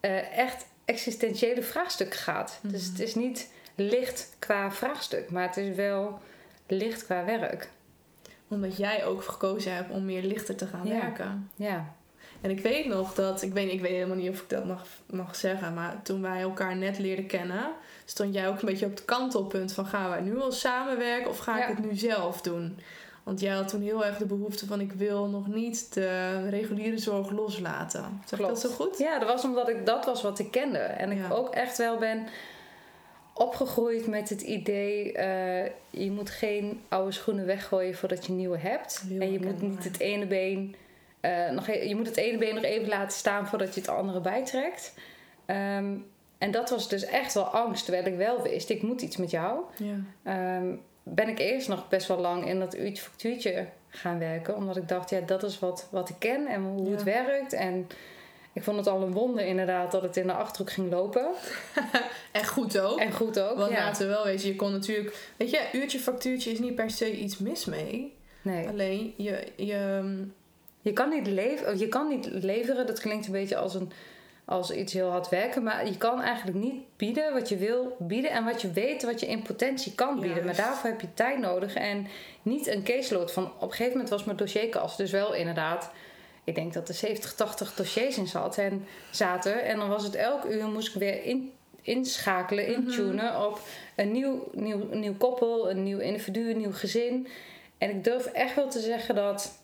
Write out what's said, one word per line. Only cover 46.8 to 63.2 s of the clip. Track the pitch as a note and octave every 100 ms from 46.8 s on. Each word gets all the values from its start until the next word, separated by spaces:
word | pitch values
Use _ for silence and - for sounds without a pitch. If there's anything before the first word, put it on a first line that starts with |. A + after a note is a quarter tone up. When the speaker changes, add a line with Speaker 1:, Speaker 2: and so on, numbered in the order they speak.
| -
Speaker 1:
dus | G3
echt | G3 B3+ C4
wel | G#3
angst, | F#3 G#3+ A#3 G3
terwijl | - F3+ F#3
ik | F3+
wel | G#3 B3
wist, | - - -
"Ik | A3
moet | G#3+ B3+
iets | D#3 -
met | F3
jou." | E3+ F3 C4 F4+ -
Speaker 2:
Ja. | G#3 G3+ G3 -
Speaker 1:
Ehm, | F#3+ F#3+ F#3 F#3 F3+ - - _
ben | - E3+ A3
ik | A3
eerst | F#3+ C4 C4
nog | G3 -
best | F#3+ F#3
wel | F3+
lang | F3 F3 F3+
in | F#3+
dat | F3+ -
uurtje | G3+ G3
factuurtje | - - A3+ A#3+ A3 F#3 F#3 - -
gaan | - F3+ F3
werken. | E3 E3 E3 G#3
Omdat | G3 F#3
ik | E3
dacht, | F3+ F3+
"Ja, | F#3+
dat | E3+ F#3+
is | G3+ G3
wat, | F3+ F3+ -
wat | F#3+ F3+
ik | -
ken | A3 C4+ D4
en | G#3
hoe | F#3+ G3
Speaker 2:
Ja. | F#3+
Speaker 1:
het | G#3
werkt." | G3+ A3 B3+ C#4 C4
En | - F#3+ F#3 F3+ - - - - - -
ik | -
vond | - G#3
het | G3+
al | F#3+
een | F#3+
wonder | F3+ B3 A#3 F#3
inderdaad | F#3 F#3 F3+ F3+
dat | F#3+
het | F#3 F3+
in | F#3
de |
Achterhoek | F3+ G#3+ - F#3+
ging | - F#3
lopen. | F3 G3 A3+ C#4+ F#4 - - -
Speaker 2:
<laughs> | - A#3+ B3+ - - -
En | G#3 G3+
goed | - G#3+ G3+
ook. | F#3+ A#3+
Speaker 1:
En | A3
goed | G3+